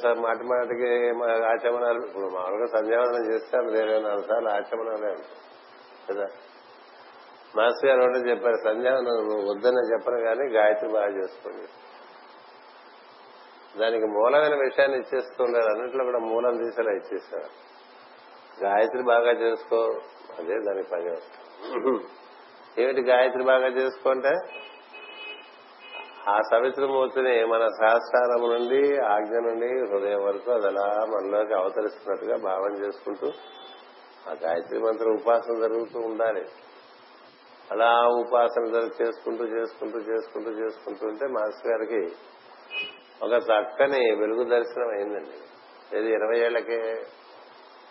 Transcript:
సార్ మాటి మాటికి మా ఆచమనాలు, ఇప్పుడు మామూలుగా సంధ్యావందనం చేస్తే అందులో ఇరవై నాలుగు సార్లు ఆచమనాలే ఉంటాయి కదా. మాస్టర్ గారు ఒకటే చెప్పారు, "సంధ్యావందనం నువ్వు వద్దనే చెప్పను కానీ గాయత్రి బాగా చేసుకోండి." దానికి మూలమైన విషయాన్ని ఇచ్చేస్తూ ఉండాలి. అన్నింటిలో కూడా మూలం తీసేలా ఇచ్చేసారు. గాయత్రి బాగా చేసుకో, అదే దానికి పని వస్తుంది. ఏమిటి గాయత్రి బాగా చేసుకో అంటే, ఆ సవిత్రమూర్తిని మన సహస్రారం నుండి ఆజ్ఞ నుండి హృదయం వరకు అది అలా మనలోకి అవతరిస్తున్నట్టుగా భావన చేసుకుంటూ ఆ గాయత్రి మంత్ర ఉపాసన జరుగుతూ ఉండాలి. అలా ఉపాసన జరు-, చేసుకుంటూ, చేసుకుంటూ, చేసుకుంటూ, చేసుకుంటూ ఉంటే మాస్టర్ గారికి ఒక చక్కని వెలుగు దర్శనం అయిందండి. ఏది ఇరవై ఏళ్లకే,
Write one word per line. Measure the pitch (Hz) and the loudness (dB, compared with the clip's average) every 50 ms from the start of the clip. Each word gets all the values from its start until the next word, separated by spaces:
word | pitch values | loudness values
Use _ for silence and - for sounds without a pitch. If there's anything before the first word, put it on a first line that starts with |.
| 123 | 0
సార్ | 120 117 117 | 0 2 2
మాటి | 117 113 113 113 117 | 0 -2 -2 -2 -2
మాటికి | 123 123 123 123 117 123 120 123 123 120 120 120 120 117 | -2 0 0 0 -2 -2 -2 0 0 2 2 2 0 0
మా | 120 120 | 0 0
ఆచమనాలు, | 117 113 113 113 113 113 113 120 120 120 120 120 120 117 117 110 | 0 0 2 2 2 0 2 0 0 0 2 0 0 0 0 -4
ఇప్పుడు | 104 95 98 98 | -6 -6 -6 -6
మామూలుగా | 92 92 92 90 92 98 107 120 117 117 110 | -4 -4 -4 -4 -4 -2 -2 -2 0 0 0
సంధ్యావందనం | 107 110 113 120 123 123 120 120 113 110 113 | 2 2 2 2 2 2 0 0 -2 -2 -2
చేస్తే | 110 - - - 127 | -2 -2 -2 -2 -2
అందులో | 120 117 110 110 | 0 0 0 0
ఇరవై | 110 107 110 110 107 | 2 2 2 0 0
నాలుగు | 107 101 101 95 | 0 -2 -2 -2
సార్లు | - 107 120 117 110 | 0 0 0 0 0
ఆచమనాలే | 104 104 104 - 117 113 113 113 110 107 107 104 | -2 -2 -2 -4 -6 -6 -4 -4 -4 -4 -4 -4
ఉంటాయి | 92 80 - - - - - - - - - - - - - - - - - - | -6 -6 -10 -14 -18 -20 -20 -20 -20 -20 -20 -20 -20 -20 -20 -20 -20 -16 -10 -8
కదా. | 98 101 98 98 - - - - - - - - - - - - - - - - - - - - - - - - - | -6 -4 -6 -6 -8 -14 -20 -20 -20 -20 -20 -20 -20 -20 -20 -20 -20 -20 -20 -20 -20 -20 -20 -20 -20 -20 -20 -6 0
మాస్టర్ | 110 110 120 120 - - 135 | 2 2 2 2 4 4 4
గారు | 135 127 | 6 6
ఒకటే | 127 127 127 127 123 123 | 6 4 4 2 0 0
చెప్పారు, | 120 110 120 120 113 | 0 2 2 0 0
"సంధ్యావందనం | 107 - 110 110 113 123 127 131 131 123 120 117 113 107 107 | 2 0 0 0 0 2 2 2 2 0 0 0 0 0 -2
నువ్వు | 107 107 98 101 | -2 -2 -2 -2
వద్దనే | 101 101 104 123 127 127 120 110 117 | -2 0 2 2 2 2 2 2 0
చెప్పను | 110 - 127 120 120 113 | 0 0 -2 -2 0 0
కానీ | 113 113 120 143 135 113 | 0 0 0 -2 0 4
గాయత్రి | 110 107 107 107 107 117 110 107 | 4 6 6 4 2 0 -2 0
బాగా | 107 101 101 101 95 | 0 0 0 -2 -4
చేసుకోండి." | 92 92 - - - 101 90 98 - - - - - - - - - - - - - - - - - - - - - - - - - - - - - - - - - - - - - - - - - - - 101 | -6 -6 -8 -12 -14 -14 -14 -14 -16 -16 -18 -20 -20 -20 -20 -20 -20 -20 -20 -20 -20 -20 -20 -20 -20 -20 -20 -20 -20 -20 -20 -20 -20 -20 -20 -20 -20 -20 -20 -20 -20 -20 -20 -20 -20 -20 -20 -20 -20 -14 -4 -2
దానికి | 110 117 113 113 110 | 0 0 2 0 0
మూలమైన | 107 104 104 110 120 135 147 151 151 147 | 0 2 2 4 4 6 4 4 4 2
విషయాన్ని | 143 135 131 - - 139 139 135 127 | 2 0 0 4 4 4 4 2 0
ఇచ్చేస్తూ | 120 - - 131 123 - - - 127 | -2 -2 -4 -4 -4 -4 -2 -2 0
ఉండాలి. | 120 120 117 113 | 2 2 2 2
అన్నింటిలో | 110 107 110 120 127 123 135 131 | 2 0 0 -4 -4 -4 -2 -2
కూడా | 123 123 120 | 0 -2 -2
మూలం | 113 113 113 117 117 123 120 | -2 0 0 0 2 0 0
తీసేలా | 113 117 117 110 120 113 113 101 | 0 -2 -4 -2 -2 0 0 0
ఇచ్చేసారు. | 92 - - 101 92 - - 107 87 76 76 - - - - - - - - - - - - - - - - - - - - - - 98 | -2 -4 -6 -10 -10 -10 -10 -10 -10 -10 -10 -14 -20 -20 -20 -20 -20 -20 -20 -20 -20 -20 -20 -20 -20 -20 -20 -20 -20 -20 -20 -8 -4 0
గాయత్రి | 98 101 104 113 113 117 127 127 | 2 4 4 4 2 2 0 2
బాగా | 123 117 117 117 120 | 4 4 6 6 4
చేసుకో, | 120 113 117 113 113 107 - - 120 113 113 113 113 - - - - - - - - - | 2 4 2 0 0 -2 -2 0 0 2 2 0 -2 -4 -8 -14 -18 -20 -20 -16 -14 -10
అదే | 85 82 101 | -6 -4 -4
దానికి | 113 107 104 98 95 92 - | -2 -2 -2 -4 -4 -4 -4
పని | 92 85 85 87 | -4 -4 -4 -4
వస్తుంది. | 82 80 - - - - - - - - - - 127 120 110 135 123 104 90 - - - - - - - - - - - - - - 117 120 | -6 -8 -10 -14 -20 -20 -20 -20 -20 -16 -14 -8 -6 -2 0 0 0 -2 -4 -10 -18 -20 -20 -20 -20 -20 -20 -20 -20 -20 -20 -8 -2 0 0
ఏమిటి | 131 135 135 123 | 0 0 0 2
గాయత్రి | 123 127 123 127 131 131 131 127 | 4 4 6 4 4 2 2 2
బాగా | 131 131 131 127 | 4 4 4 4
చేసుకో | 131 123 127 131 131 127 - - 135 | 2 0 0 -2 -2 -4 -2 0 0
అంటే, | 131 131 127 135 156 180 - - - - - - - - - - - - - - - 1077 1077 1077 - - - - - - - - - - - - - - - - - - - 101 | 0 2 2 0 0 0 -2 -6 -12 -16 -18 -18 -20 -20 -20 -20 -20 -20 -20 -20 -18 -16 -16 -16 -16 -18 -20 -20 -20 -20 -20 -20 -20 -20 -20 -18 -16 -16 -16 -16 -18 -6 -2 0
ఆ | 101 107 107 - | 2 2 2 4
సవిత్రమూర్తిని | 113 117 123 135 127 139 139 135 135 131 131 123 110 135 127 127 123 117 113 | 4 4 4 2 0 0 0 0 2 2 0 0 0 0 2 4 4 4 4
మన | 113 113 113 117 110 | 4 2 2 2 2
సహస్రారం | 107 - 110 110 117 117 117 - - 127 123 120 123 117 120 117 | 2 4 4 6 6 4 2 2 2 2 4 4 2 2 2 2
నుండి | 117 120 120 120 131 139 139 143 143 139 | 0 0 0 2 2 4 4 4 2 2
ఆజ్ఞ | 123 107 104 107 107 110 113 | 2 2 2 0 0 0 -2
నుండి | 117 117 117 113 117 117 123 123 131 123 101 | -2 0 0 -2 -2 -2 -2 -2 -2 -2 -2
హృదయం | 101 98 98 101 104 101 98 | -2 -2 0 0 -2 0 0
వరకు | 101 101 101 98 120 120 | -2 -2 -2 -2 0 0
అది | 113 104 | 2 2
అలా | 98 95 101 101 101 104 107 110 | 0 0 0 0 0 0 0 0
మనలోకి | 110 113 101 95 98 101 104 107 104 110 | 0 -2 -2 -2 0 0 0 0 0 0
అవతరిస్తున్నట్టుగా | 98 92 98 95 - 107 104 - - - 101 98 92 98 104 120 | 0 0 0 0 -2 -2 -4 -6 -6 -6 -6 -6 -4 -2 -4 -4
భావన | 120 110 95 95 92 98 101 104 98 101 | -2 -2 -2 -2 -2 -2 -2 -2 -4 -6
చేసుకుంటూ | 101 98 - - - 104 - - 143 151 - - - - - - - - - - - - - - - - - - 92 | -6 -8 -8 -10 -10 -8 -6 -6 -6 -6 -8 -14 -20 -20 -20 -20 -20 -20 -20 -20 -20 -20 -20 -20 -20 -20 -18 -14 -12
ఆ | 82 73 85 | -10 -6 -4
గాయత్రి | 82 82 85 - - - 113 | -2 -2 -2 -4 -4 -6 -2
మంత్ర | 113 113 110 107 113 113 | -2 -2 -2 0 0 0
ఉపాసన | 110 104 - 117 117 117 117 120 117 113 | 0 2 2 2 2 2 2 -2 -2 -2
జరుగుతూ | 113 113 110 117 117 110 - 123 | -2 0 0 -2 -4 -4 -6 -6
ఉండాలి. | 113 113 110 110 113 113 107 95 80 - - - - - - - - - - - - - - - - - - - - - - - - - 98 | -6 -6 -2 -2 0 0 0 -2 -6 -8 -14 -18 -20 -20 -20 -20 -20 -20 -20 -20 -20 -20 -20 -20 -20 -20 -20 -20 -20 -20 -20 -20 -12 -6 0
అలా | 107 113 117 117 120 120 120 | 2 4 4 6 6 6 4
ఉపాసన | 120 120 117 120 123 120 120 117 - 123 117 | 4 2 2 2 2 4 4 4 2 0 -2
జరు-, | 113 113 117 117 110 - - 117 | 0 0 0 0 -2 -2 -2 -2
చేసుకుంటూ, | 117 113 - - 120 117 113 120 | -2 -2 -4 -6 -6 -4 -4 -4
చేసుకుంటూ, | 113 110 113 113 113 - - 110 110 107 117 | -4 -4 -4 -4 -6 -6 -8 -10 -8 -8 -8
చేసుకుంటూ, | 104 107 113 113 110 - - - 110 113 | -4 -4 -4 -4 -4 -6 -8 -8 -8 -6
చేసుకుంటూ | 110 107 110 110 107 - - - 104 95 107 | -6 -4 -4 -6 -6 -8 -10 -12 -10 -6 -6
ఉంటే | 110 110 107 139 | -6 -4 -4 -4
మాస్టర్ | 139 127 113 107 107 101 - - 117 117 | -4 -2 -2 -2 -4 -4 -4 -2 -2 -2
గారికి | 110 110 104 117 107 90 85 85 - - - - - - - - - - - - - - - - - - - - - 110 | -2 -2 -2 -2 -2 -4 -4 -8 -12 -18 -20 -20 -20 -20 -20 -20 -20 -20 -12 -10 -10 -10 -10 -14 -18 -20 -20 -12 -8 -2
ఒక | 107 117 | 0 0
చక్కని | 120 110 - 110 104 101 - - - 139 143 139 131 123 113 107 | 2 2 2 2 2 2 0 0 0 2 2 2 2 2 2 2
వెలుగు | 101 107 107 110 120 123 | 2 0 0 0 -2 0
దర్శనం | 117 120 120 117 117 - 127 123 117 | 2 2 2 2 0 -4 -4 -4 -2
అయిందండి. | 107 101 101 104 104 98 78 69 - - - - - - - - - - - - 104 104 | -2 -4 -4 -4 -6 -8 -10 -12 -14 -18 -18 -20 -20 -20 -20 -20 -20 -20 -14 -8 -4 -2
ఏది | 110 113 | 0 0
ఇరవై | 110 107 107 107 117 120 | 0 0 2 2 2 2
ఏళ్లకే, | 117 117 120 117 107 113 117 117 113 113 113 113 110 - - - - - - - - - - - - - - - - - | 2 2 2 0 -2 -2 -4 -4 -2 -4 -4 -6 -8 -12 -16 -20 -20 -20 -20 -20 -20 -20 -20 -20 -20 -20 -20 -20 -20 -20